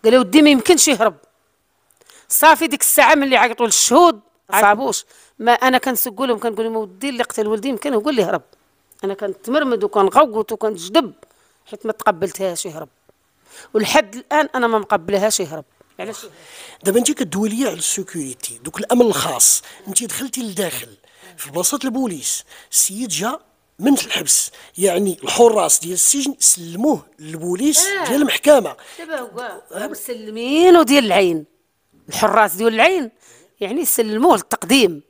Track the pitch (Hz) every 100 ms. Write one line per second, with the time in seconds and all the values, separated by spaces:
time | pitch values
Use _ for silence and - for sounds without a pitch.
0 | 220 254 208 269 294 269 - 339 - 220
1 | 214 160 _ _ _ _ _ _ _ _
2 | _ - _ - 311 311 320 285 - -
3 | 262 311 277 247 240 226 233 - - 254
4 | 349 220 _ _ _ 190 208 208 269 -
5 | - _ _ _ 226 240 262 254 269 240
6 | 247 196 262 220 233 208 226 220 208 190
7 | 277 240 240 - 214 214 254 233 294 240
8 | 240 254 175 175 _ _ _ _ _ _
9 | 196 196 202 190 - 285 277 233 202 214
10 | 202 - 294 214 214 220 214 190 170 254
11 | 226 - _ _ _ _ _ 208 220 214
12 | - 175 185 - 190 170 185 160 151 _
13 | _ _ _ _ _ - - 220 - 294
14 | 202 233 - 302 285 254 240 220 196 202
15 | 165 196 208 - 165 156 - _ _ -
16 | 202 220 214 - - - - - - 214
17 | 247 302 202 190 220 226 262 165 - -
18 | 185 170 135 123 - 113 160 - - 240
19 | 240 156 170 123 - - - - - 190
20 | 233 - 262 247 226 180 180 123 117 101
21 | _ _ - - 143 151 180 285 262 240
22 | 254 160 - - - - - - - 196
23 | 247 151 208 311 _ _ _ _ 226 277
24 | - - 143 - - - - - 190 175
25 | 202 165 - - 233 214 165 - 165 180
26 | - 277 277 262 - - 165 170 277 208
27 | - _ 156 160 175 180 285 302 381 392
28 | 294 269 277 - 294 285 180 - - -
29 | 330 302 240 196 240 190 _ - 320 302
30 | - 233 214 214 240 302 359 349 262 285
31 | 220 185 185 160 147 _ _ _ _ _
32 | - - 208 208 208 175 226 220 302 381
33 | 233 _ _ _ _ _ 196 269 302 -
34 | 220 214 311 233 - - 170 269 202 151